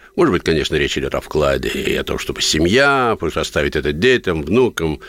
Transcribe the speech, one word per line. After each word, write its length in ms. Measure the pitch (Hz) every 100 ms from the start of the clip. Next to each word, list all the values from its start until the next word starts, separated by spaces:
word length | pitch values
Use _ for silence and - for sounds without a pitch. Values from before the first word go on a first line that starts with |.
| - -
Может 160 | -
быть, 100 | 87
конечно, 320 | 90 80 65
речь 240 | 76 69 -
идёт 160 | 65
о 60 | 67
вкладе 480 | - 78 71 67 -
и 260 | 67 65
о 80 | 67
том, 160 | 69 67
чтобы 240 | - -
семья, 720 | - 78 85 117 143 139 123
потому 180 | 107 80
что 120 | 80
оставить 340 | 76 82 71 78
это 160 | 71
детям, 500 | 73 120 123 - 80
внукам 560 | 73 113 120 - 80 73